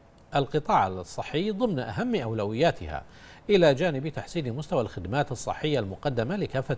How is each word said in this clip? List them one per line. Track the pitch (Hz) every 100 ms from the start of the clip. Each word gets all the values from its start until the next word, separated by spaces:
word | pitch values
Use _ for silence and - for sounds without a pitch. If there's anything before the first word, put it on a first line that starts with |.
| - - - 143
القطاع | 135 151 180 196 190
الصحي | 190 87 - - 151 208
ضمن | 196 240 143
أهم | 113 107 247
أولوياتها، | 214 117 113 101 113 160 - 78 71 - - - - -
إلى | 202 160
جانب | 135 180 135 151
تحسين | 123 - 175 127
مستوى | 123 151 156
الخدمات | 104 - 87 135 143
الصحية | 120 - - 151 139
المقدمة | 98 92 147 117 113 202
لكافة | 139 135 -